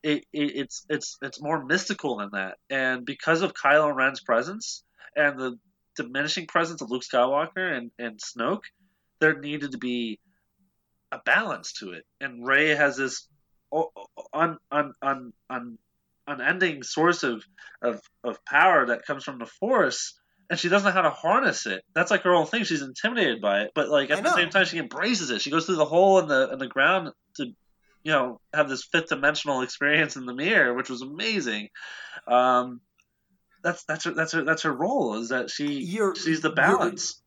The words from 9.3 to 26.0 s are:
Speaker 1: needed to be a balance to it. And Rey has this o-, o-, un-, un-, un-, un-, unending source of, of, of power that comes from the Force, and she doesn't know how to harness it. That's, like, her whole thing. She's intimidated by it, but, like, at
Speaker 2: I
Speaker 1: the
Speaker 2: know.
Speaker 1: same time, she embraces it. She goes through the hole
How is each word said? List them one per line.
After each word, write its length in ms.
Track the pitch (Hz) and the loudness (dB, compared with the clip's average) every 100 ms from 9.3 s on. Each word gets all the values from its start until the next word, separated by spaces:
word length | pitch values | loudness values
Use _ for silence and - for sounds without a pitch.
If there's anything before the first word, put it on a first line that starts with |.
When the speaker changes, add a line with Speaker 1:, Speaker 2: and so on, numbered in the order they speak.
| 151 | 2
Speaker 1:
needed 340 | 143 147 143 | -4 -6 -6
to 60 | 127 | -6
be 400 | 123 123 117 107 _ _ _ _ _ _ _ _ _ | -4 -4 -4 -8 _ _ _ _ _ _ _ _ _
a 60 | 127 | -6
balance 500 | - 156 220 120 - | 2 2 2 -6 -10
to 180 | - 98 | -12 -12
it. 120 | 87 _ _ | -14 _ _
And 260 | 135 120 123 | -12 -8 2
Rey 240 | 135 156 | 4 4
has 260 | 147 143 123 | 4 2 2
this 320 | 135 - - _ _ _ _ | -4 -4 -14 _ _ _ _
o-, 200 | 156 160 - | -2 -2 -6
o-, 100 | 98 - - | -20 -18 -10
un-, 260 | - 165 160 _ | -2 -2 -2 _
un-, 200 | 143 143 - | -2 -2 -4
un-, 300 | 135 135 123 - _ | -4 -4 -8 -20 _
un-, 280 | 127 120 113 _ _ _ _ - | -10 -10 -18 _ _ _ _ -12
unending 560 | 139 131 185 185 143 | -4 -2 2 0 -2
source 400 | 123 - 165 175 | -6 2 2 4
of, 220 | 135 110 - _ - - | -2 -4 -10 _ -20 -6
of, 180 | 123 104 _ _ | -4 -4 _ _
of 200 | 123 - | -10 -10
power 420 | - 143 185 165 120 | 0 4 6 6 4
that 180 | 117 - | -2 -4
comes 180 | 139 | -8
from 140 | 135 127 | -8 -12
the 80 | 117 | -14
Force, 720 | _ 214 254 143 - - - _ _ _ | _ 0 2 2 0 -8 -12 _ _ _
and 80 | - | -4
she 100 | 175 | 2
doesn't 180 | 202 196 | 2 4
know 60 | |
how 80 | 185 | 2
to 80 | 165 | 2
harness 540 | - 160 226 254 - 113 | 0 2 2 2 -2 -6
it. 160 | 95 _ | -8 _
That's, 160 | 156 175 | -2 2
like, 120 | 208 | 2
her 120 | 185 | 4
whole 100 | 175 | 4
thing. 200 | 156 233 | 4 0
She's 180 | 214 160 | 0 -2
intimidated 580 | 139 127 220 240 165 117 | -4 -4 -4 0 0 2
by 220 | 104 101 | 0 0
it, 80 | 107 | 0
but, 140 | 156 139 | -2 2
like, 220 | 147 135 | 2 2
at 80 | 156 | 0
Speaker 2:
I 20 | |
Speaker 1:
the 80 | 269 | 2
Speaker 2:
know. 60 | 349 | 2
Speaker 1:
same 140 | 170 | 2
time, 160 | 196 185 | 2 2
she 120 | 165 | 0
embraces 520 | 131 139 202 220 147 | -6 -4 -2 -2 -2
it. 100 | 110 | -4
She 100 | 147 | 0
goes 140 | 160 | -2
through 120 | 160 175 | 0 2
the 100 | 147 | 4
hole 320 | 165 | 6